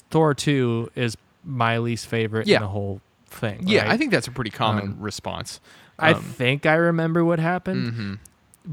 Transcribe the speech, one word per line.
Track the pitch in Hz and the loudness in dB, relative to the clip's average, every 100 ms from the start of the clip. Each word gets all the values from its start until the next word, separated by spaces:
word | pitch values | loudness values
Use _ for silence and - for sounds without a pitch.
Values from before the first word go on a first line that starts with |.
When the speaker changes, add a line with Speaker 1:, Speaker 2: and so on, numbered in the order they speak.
| - | -2
Speaker 1:
Thor | 160 156 | 2 2
two | 139 - 139 123 117 117 | 2 2 2 2 0 -2
is | - 120 - _ _ | -2 -4 -4 _ _
my | - 131 113 117 | -8 0 0 2
least | 117 117 - | 0 -4 -4
favorite | 117 110 110 107 | -2 0 0 4
Speaker 2:
Yeah. | 165 | 4
Speaker 1:
in | |
the | 104 | 2
whole | 101 101 98 - _ _ | -4 -4 -6 -12 _ _
thing, | - 113 101 | -6 -6 -2
Speaker 2:
Yeah, | 185 202 | 2 2
Speaker 1:
right? | 107 | 4
Speaker 2:
I | 226 | 2
think | 302 | 2
that's | 160 117 | 0 0
a | |
pretty | 127 110 | -6 -8
common | - 113 107 101 | -2 0 0 -2
Speaker 1:
Um, | 95 | -6
Speaker 2:
response. | 104 - 107 87 - - _ - - - | -8 -8 -8 -8 -10 -16 _ -20 -20 0
Speaker 1:
I | 160 | 2
Speaker 2:
Um, | 165 | 2
Speaker 1:
think | - - 123 143 160 | 0 -2 0 2 2
I | |
remember | 160 170 165 165 165 | 4 4 2 2 2
what | 170 170 | 2 2
happened, | 160 180 180 185 120 | 0 -2 -2 -4 -4
Speaker 2:
Mm-hmm. | 113 101 98 - _ _ _ - | -4 -6 -8 -14 _ _ _ -14